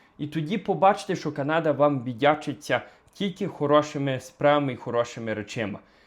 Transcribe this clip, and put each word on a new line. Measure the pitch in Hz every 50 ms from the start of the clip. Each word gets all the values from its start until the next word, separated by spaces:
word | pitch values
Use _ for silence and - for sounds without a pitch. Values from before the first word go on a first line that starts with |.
| _ _ _ -
і | 147
тоді | 147 - 160 151 156 226 180
побачите, | - 202 185 147 190 196 202 196 - - 175
що | - - 151
Канада | 147 147 135 151 156 165 156 156
вам | 131 135 147 147 143 131 113
віддячиться | 131 120 110 139 147 156 151 - 147 127 - - - 131 110 - - - _ _ _
тільки | _ - 196 196 180 - 196
хорошими | - - - 147 143 147 151 147 147 - 143 139 139 131 120
справами | - - - - 147 143 147 147 143 135
і | 120
хорошими | - - 127 117 117 120 - - 117 113 110 101
речами. | 107 101 - - 123 107 98 - - - _ _ _ _